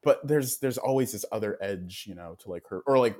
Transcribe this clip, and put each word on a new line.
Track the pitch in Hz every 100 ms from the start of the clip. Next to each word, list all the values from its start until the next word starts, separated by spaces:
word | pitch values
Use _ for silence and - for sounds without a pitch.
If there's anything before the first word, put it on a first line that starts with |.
But | 147 135 139
there's, | 151 131 -
there's | 135 123
always | 127 135 127
this | 104 -
other | 110 107 101
edge, | 98 98 90 92 -
you |
know, | 87 85 85
to, | 98
like, | 87 -
her, | 95 -
or, | 135
like, | 120 101